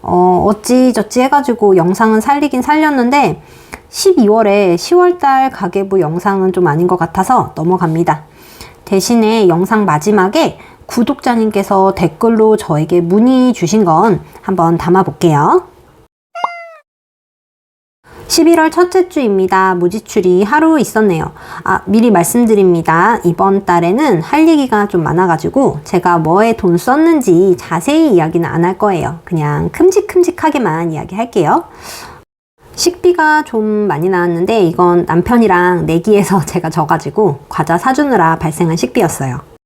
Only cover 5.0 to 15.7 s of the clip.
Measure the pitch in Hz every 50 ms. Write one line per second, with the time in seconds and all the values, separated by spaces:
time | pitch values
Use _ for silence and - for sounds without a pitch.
5 | 359 359 349 349 - 269 - 269 269 269 269 - 196 180 - 196 196 196 196 190
6 | 165 151 160 175 - 202 196 190 185 185 180 185 180 156 143 156 175 180 185 175
7 | 165 165 - 190 185 - 254 226 151 - - 156 160 175 190 185 185 160 160 165
8 | 170 - 151 151 - - - - - - - - - - - - - - 202 190
9 | 185 - 240 233 220 214 226 226 208 180 160 170 190 196 226 214 208 180 151 151
10 | 151 208 208 202 190 196 214 320 311 190 - - - - - _ - - - 240
11 | 233 - 285 - - 262 240 226 220 214 208 202 196 - 202 190 190 190 190 -
12 | 175 160 - - - 233 226 214 - 220 214 202 - - 160 151 156 151 175 175
13 | 175 170 185 214 233 254 262 254 254 254 233 - 175 160 208 220 208 170 156 165
14 | 202 226 185 151 - - - - - - 196 170 165 165 170 165 - 170 180 190
15 | 180 170 147 - - 170 151 143 147 196 302 359 - -